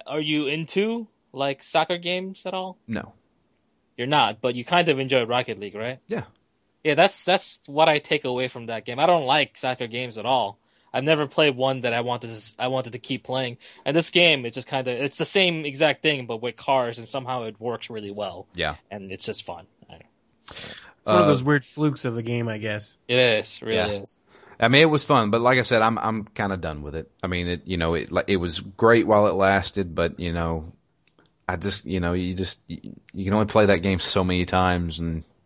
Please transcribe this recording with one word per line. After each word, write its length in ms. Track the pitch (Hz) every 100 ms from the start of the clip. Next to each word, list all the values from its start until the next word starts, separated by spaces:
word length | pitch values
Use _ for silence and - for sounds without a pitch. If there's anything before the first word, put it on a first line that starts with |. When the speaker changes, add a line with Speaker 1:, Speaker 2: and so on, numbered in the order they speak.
| -
Speaker 1:
are 120 | 151
you 280 | 151 151 139
into, 580 | 156 160 190 220 233 220 _ _
like, 300 | 135 139 135
soccer 360 | - 160 160 175
games 480 | 175 180 190 190 185
at 80 |
all? 240 | 185 190 - -
Speaker 2:
No. 240 | 107 - - _ _ _ _ _ _ _ -
Speaker 1:
You're 100 | 127
not, 320 | 147 110 107
but 160 | 123 123
you 80 |
kind 240 | 120 175 165
of 100 | 135
enjoy 260 | 131 131
Rocket 360 | 113 120 123 98
League, 140 | 101 104
right? 240 | 117 131 -
Speaker 2:
Yeah. 160 | 214 - _ _ _ _ _
Speaker 1:
Yeah, 120 | 156 143
that's, 280 | 190 -
that's 360 | - 190 - - -
what 220 | 143 160
I 100 | 151
take 260 | - 151
away 240 | 127 123 127
from 180 | 127 113
that 180 | 113
game. 140 | 120 123
I 80 | 175
don't 180 | 170 131
like 300 | 151 135 -
soccer 300 | 131 123 123
games 320 | 120 123 110
at 80 | 110
all. 320 | 131 101 - _ _ _
I've 120 | 127
never 240 | 143 156 143
played 260 | - 151
one 260 | 123 135 131
that 120 | 120
I 80 | 120
wanted 280 | 120 120 117
to 40 |
s-, 220 | 110 - -
I 100 | 127
wanted 260 | 131 120
to 40 | 120
keep 240 | - 127
playing. 360 | - 131 123 120 - -
And 120 | - 160
this 140 | -
game, 340 | 170 170 143
it 80 | 117
just 140 | 127 -
kinda, 240 | 139 127
it's 260 | 123 139 -
the 80 |
same 400 | 156 196 180 160
exact 380 | 147 135 151 135
thing, 240 | 156 143 120
but 160 | 113
with 140 | 120 -
cars, 420 | - 135 120 113
and 80 | 113
somehow 380 | 135 123 127
it 160 | 110 104
works 280 | 120 113 -
really 220 | 113 101
well. 380 | 101 98 87 -
Speaker 2:
Yeah. 200 | 87 78 76 -
Speaker 1:
And 220 | 101 95
it's 120 | 95
just 200 | - -
fun. 220 | - 85 - _ -
I 40 |
don't 80 | 160
know. 60 | _ _ _ _ -
Speaker 3:
It's 280 | - - - - _ -
one 100 | 104
of 40 |
Speaker 2:
Uh, 40 | 101
Speaker 3:
those 140 | 131
weird 200 | 135 147
flukes 400 | - 147 151 123
of 120 | 127 117
a 60 |
game, 260 | 117 120 117
I 100 | 107
guess. 380 | 107 104 - - -
Speaker 1:
It 140 | 123
is, 420 | 123 107 - -
really 140 | 113 110
Speaker 2:
Yeah. 260 | 104 101
Speaker 1:
is. 180 | 98 - _ _ - -
Speaker 2:
I 80 | 113
mean, 160 | 135
it 40 | 160
was 140 | 151
fun, 260 | - 135 104
but 100 | 117
like 200 | 120 127
I 20 |
said, 200 | 113 117
I'm, 160 | 113 113
I'm 260 | 113 110
kinda 320 | 104 - 98 95
done 260 | 80 76
with 140 | 73 80
it. 120 | 78 _
I 60 | 90
mean, 180 | 90 87
it, 160 | 87 87
you 80 | 90
know, 180 | 82
it, 160 | 82 -
like, 140 | 87 -
it 100 | 95
was 200 | 87 80
great 480 | 101 - 113 117 107
while 220 | 104 104
it 60 |
lasted, 600 | 92 95 98 - 101 87
but, 240 | 82 85 -
you 140 | 87
know, 400 | 85 82 82 82 - _ _ _ _ _ _ -
I 60 | 90
just, 280 | 98 - -
you 140 | 90
know, 120 | 87
you 220 | 90 90
just, 260 | 92 92 - -
you, 300 | 82 - - -
you 100 | -
can 100 | 95
only 120 | 104 104
play 200 | 110 101
that 160 | 90
game 180 | 98 90
so 240 | - 98
many 220 | 92 90 90
times, 520 | 92 92 87 85 80
and, 240 | 85 80 - _